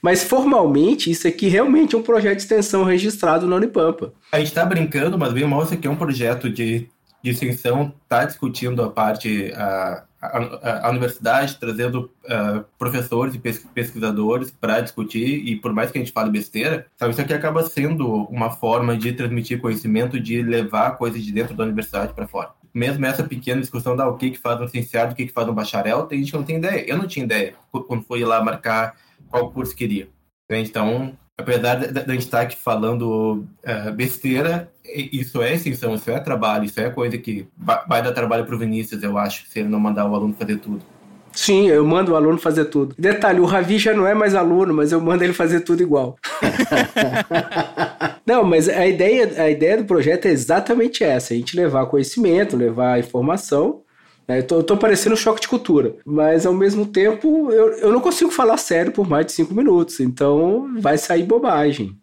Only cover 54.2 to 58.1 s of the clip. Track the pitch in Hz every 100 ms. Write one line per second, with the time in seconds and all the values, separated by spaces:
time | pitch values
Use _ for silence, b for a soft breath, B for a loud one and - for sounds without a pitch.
54.2 | - 127 127 165 165 202 220 196 247 220
55.2 | 220 220 - 247 - 151 123 - - 147
56.2 | 156 165 180 185 196 208 208 190 208 214
57.2 | 311 311 294 226 220 220 208 240 359